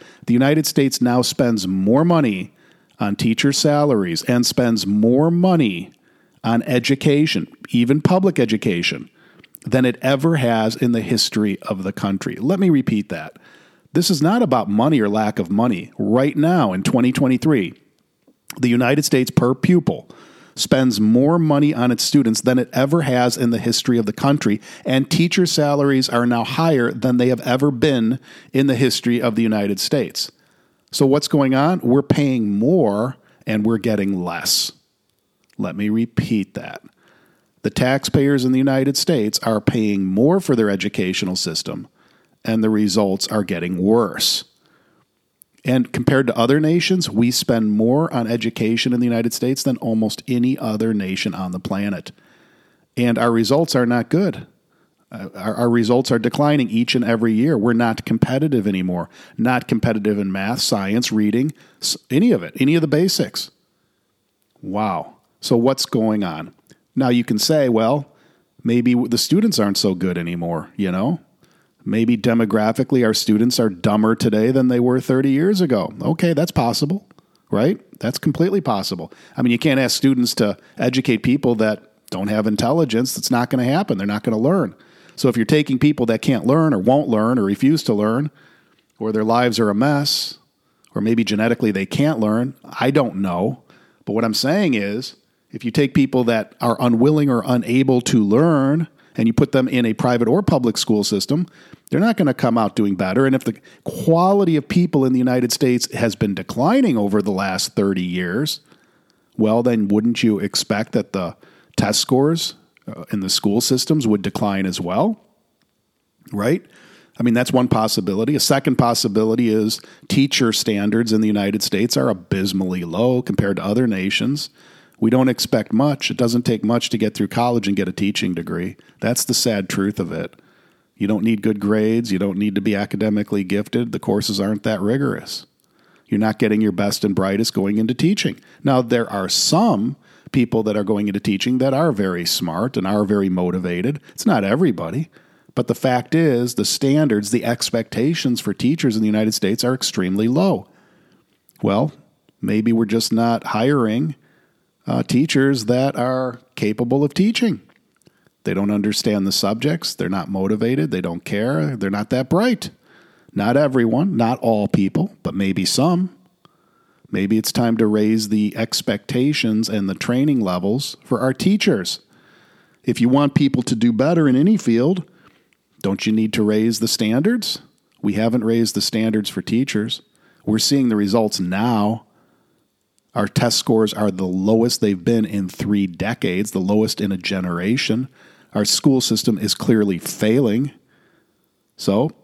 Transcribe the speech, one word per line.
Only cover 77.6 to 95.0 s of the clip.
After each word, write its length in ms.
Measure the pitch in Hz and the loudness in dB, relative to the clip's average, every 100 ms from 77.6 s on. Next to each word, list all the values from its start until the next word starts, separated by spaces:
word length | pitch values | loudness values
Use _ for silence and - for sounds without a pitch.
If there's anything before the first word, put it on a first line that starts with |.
| 139 214 - - | 0 0 -8 -8
That's 200 | 113 - | -6 -2
completely 420 | 160 139 180 196 | -2 0 0 0
possible. 500 | 135 101 - 90 82 - - - | 0 -2 -4 -8 -10 -18 -12 -2
I 60 | |
mean, 100 | 123 | 0
you 60 | 117 | 2
can't 220 | 160 135 | 2 2
ask 160 | 123 - | 0 2
students 380 | 135 127 120 | 2 2 0
to 240 | - 104 - _ - | 0 -2 -2 _ -4
educate 420 | 120 127 131 110 | -2 0 0 0
people 360 | - 143 127 110 | 0 0 0 2
that 260 | 107 104 - _ _ | 0 -2 -10 _ _
don't 180 | 113 104 | -6 -2
have 180 | 107 107 | -2 0
intelligence. 680 | 107 117 165 139 113 127 | 0 0 2 2 0 -2
That's 160 | - - | -4 -2
not 180 | 120 120 | -2 0
gonna 160 | 127 | -2
happen. 320 | 127 156 202 95 | 0 0 0 -2
They're 100 | 101 | -2
not 160 | 104 | -2
gonna 160 | - 110 | -2 0
learn. 360 | 135 190 107 - _ _ - - | 2 0 -2 -6 _ _ -20 -2
So 120 | 131 | 0
if 80 | 117 | 2
you're 100 | 110 | 2
taking 320 | 156 147 131 | 2 2 2
people 280 | 147 139 117 | 2 2 0
that 140 | 110 | 0
can't 260 | - 120 107 | 0 0 2
learn 280 | 151 160 | 2 2
or 40 | 107 | 2
won't 300 | 101 139 143 | 2 2 2
learn 300 | 110 110 127 | 0 2 0
or 60 | |
refuse 380 | 98 101 135 160 | 0 2 2 2
to 100 | - | 0
learn, 360 | 104 107 120 151 - _ _ _ _ _ _ | 0 0 0 -4 -10 _ _ _ _ _ _
or 120 | 110 | -4
their 140 | 107 | -2
lives 340 | 110 120 123 110 | 0 2 2 2
are 120 | 107 | 0
a 40 | |
mess, 640 | 101 139 143 143 - - - _ _ _ _ _ | 2 2 0 -2 -4 -6 -12 _ _ _ _ _
or 60 | 107 | -4
maybe 240 | 107 117 | 0 0
genetically 460 | 101 104 117 117 113 | 0 0 0 0 0
they 160 | 98 98 | -2 -4
can't 340 | - 151 123 | -2 0 0
learn, 340 | 107 113 131 - | 0 0 -4 -8
I 260 | - - 127 | -16 -4 0
don't 260 | 147 120 92 | 0 0 -2
know. 460 | 98 87 104 131 _ - _ _ | -4 -2 -4 -6 _ -20 _ _
But 80 | - | -6
what 120 | 107 | -2
I'm 100 | 113 | -2
saying 400 | 104 135 190 180 | -2 -2 0 0
is, 420 | 113 101 110 | -2 -4 -6